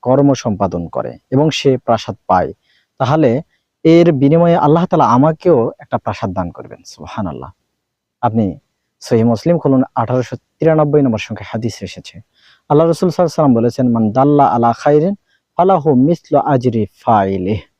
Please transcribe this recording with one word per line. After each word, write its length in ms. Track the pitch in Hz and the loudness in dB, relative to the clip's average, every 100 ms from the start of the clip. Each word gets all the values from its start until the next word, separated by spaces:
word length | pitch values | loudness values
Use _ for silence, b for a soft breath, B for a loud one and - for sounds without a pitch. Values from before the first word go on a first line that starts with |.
কর্ম 280 | - 135 143 | 2 2 2
সম্পাদন 500 | 131 123 95 98 87 85 | 0 -4 -4 -4 -4 -8
করে 240 | 67 60 62 _ | -8 -10 -12 _
এবং 140 | 131 156 | 0 0
সে 200 | - 147 127 | 0 0 0
প্রাসাদ 380 | - 113 - 110 _ | -2 -4 -4 -14 _
পায়, 220 | 90 73 - _ _ _ _ | 0 0 -8 _ _ _ _
তাহলে 300 | 131 156 143 120 - _ _ _ 160 | -2 2 2 0 -6 _ _ _ 2
এর 220 | 165 170 | 4 4
বিনিময়ে 460 | 143 139 165 170 170 | 2 2 4 2 2
আল্লাহ 260 | 147 165 180 | 2 2 0
তাআলা 220 | 165 120 | 0 2
আমাকেও 500 | 120 151 160 185 147 120 - | 4 2 0 2 2 0 -6
একটা 180 | - 117 | -8 -6
প্রাসাদ 320 | - 104 110 | -6 -8 -8
দান 160 | 90 87 | -6 -8
করবেন। 280 | - - - - | -10 -20 -20 -20
সুবহানাল্লাহ। 640 | - 76 - 95 64 65 _ _ _ _ _ _ _ | -20 -14 -10 -8 -10 -16 _ _ _ _ _ _ _
আপনি 240 | 123 110 101 80 _ _ _ _ | -4 -2 -2 -6 _ _ _ _
সহিহ 240 | - 117 117 | -4 0 2
মুসলিম 300 | 113 165 170 | 0 0 0
খুলুন, 240 | 143 131 - - | 0 0 0 -4
আঠারোশো 400 | 113 127 123 127 _ | -2 -4 -4 -10 _
তিরানব্বই 480 | _ 160 156 147 147 | _ 0 2 2 2
নম্বর 160 | 135 110 | 0 -2
সংখ্যা 300 | - 110 101 | -6 -12 -10
হাদিস 260 | 117 113 - | -8 -8 -10
এসেছে। 320 | 95 - - - - b b b b | -14 -16 -20 -20 -20 b b b b
আল্লাহ 160 | 147 165 | 2 2
রাসূল 220 | 160 185 | 2 -2
সাল্লাল্লাহু 140 | - | 0
আলাইহি 100 | 170 | -2
ওয়াসাল্লাম 220 | - 147 117 | 2 2 2
বলেছেন, 300 | 117 - 127 | 0 0 -2
"মান 160 | 113 110 | 0 0
দাল্লা 340 | 110 139 147 131 | 2 2 4 2
আলা 260 | 117 120 | 2 0
খাইরিন 400 | 139 147 147 170 202 _ _ _ - | 0 2 2 0 -4 _ _ _ -2
ফালাহু 320 | 180 185 151 127 | 0 2 2 2
মিসলু 420 | 139 170 _ 147 | 2 0 _ -2
আজরি 440 | - 139 123 113 104 _ | 0 0 0 -2 -6 _
ফাইলিহ।" 640 | - 110 98 98 90 110 - | 0 0 0 -2 -4 -6 -8